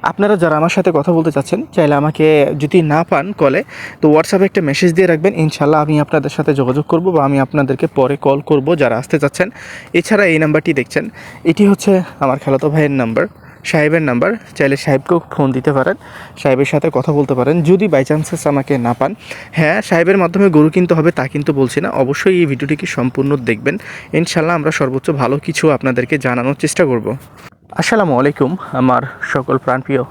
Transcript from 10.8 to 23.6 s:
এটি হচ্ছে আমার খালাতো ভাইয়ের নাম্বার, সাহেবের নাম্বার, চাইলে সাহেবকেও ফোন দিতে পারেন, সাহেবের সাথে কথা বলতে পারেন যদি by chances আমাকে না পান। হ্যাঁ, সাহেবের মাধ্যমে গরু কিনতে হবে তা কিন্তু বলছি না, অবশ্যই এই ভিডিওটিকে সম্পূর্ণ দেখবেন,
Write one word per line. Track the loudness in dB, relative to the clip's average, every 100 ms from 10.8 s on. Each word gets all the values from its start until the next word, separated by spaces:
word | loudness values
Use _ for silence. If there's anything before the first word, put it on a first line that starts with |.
| -2 -4 -6 -14 -20 -4
এটি | -2 2 2
হচ্ছে | 4 2 0 0 -4
আমার | -2 -2
খালাতো | 0 0 0
ভাইয়ের | 0 0
নাম্বার, | 0 -2 -2 -4 -6 -20 -14
সাহেবের | -4 0 2 0
নাম্বার, | 0 0 0 -2 -10 -2
চাইলে | -2 0
সাহেবকেও | 0 -2 0 -2 -2
ফোন | -2 -2
দিতে | 0 0
পারেন, | 0 -2 -4 -10 -20 -20 -4
সাহেবের | 2 2 2
সাথে | 0 0
কথা | -2 0
বলতে | 0 0
পারেন | 0 0 2
যদি | 4 2 4
by | 0
chances | 2 -2 -2 -4 -2
আমাকে | -2 -2 -2
না | -2
পান। | -2 -2 -4 -14 -18 -8
হ্যাঁ, | 0 0 0
সাহেবের | 0 0 2 2
মাধ্যমে | 2 2 4
গরু | 4 4
কিনতে | 2 2
হবে | 2 2
তা | 0 -4
কিন্তু | -4 -2
বলছি | 0 0 -2
না, | -4
অবশ্যই | -2 -2 0 0 2
এই | 0
ভিডিওটিকে | -2 -4 -4 -6
সম্পূর্ণ | -4 -4 -2 -2 -2
দেখবেন, | -2 -2